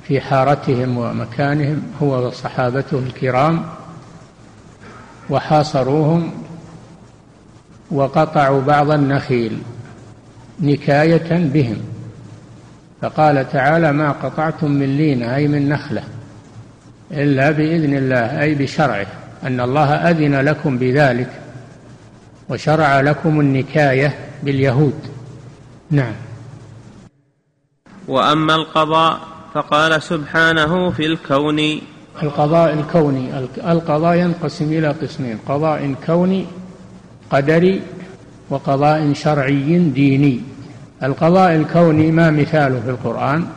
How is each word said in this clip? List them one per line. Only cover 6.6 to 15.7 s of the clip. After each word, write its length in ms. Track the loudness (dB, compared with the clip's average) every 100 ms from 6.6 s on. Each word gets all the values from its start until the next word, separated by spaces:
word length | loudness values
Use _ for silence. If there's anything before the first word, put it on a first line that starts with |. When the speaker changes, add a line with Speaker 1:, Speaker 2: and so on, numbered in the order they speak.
| -20 -20 -20 -20 -20 -20 _ -20 -20 -20 _ -20 -6
Speaker 1:
وقطعوا 720 | -2 0 2 2 2 4 2
بعض 300 | 4 2 4
النخيل 640 | 2 2 0 0 -2 -2 -6 -10 -16 -18 -20 -20 -20 -20 -20 -20 -4
نكاية 760 | 0 0 2 2 4 2 2 -2
بهم، 400 | 2 2 0 -2 -8 -12 -16 -18 -20 -20 -20 -20 -20 -20 -20 -10
فقال 480 | -6 2 2 2 0
تعالى: 400 | 0 2 2 2
"ما 200 | 2 0
قطعتم 600 | -2 -6 -4 -4 -2 -2
من 260 | 0 0 0
لينة"، 380 | 2 0 -2 0
أي 120 | 0
من 220 | 0
نخلة، 340 | 0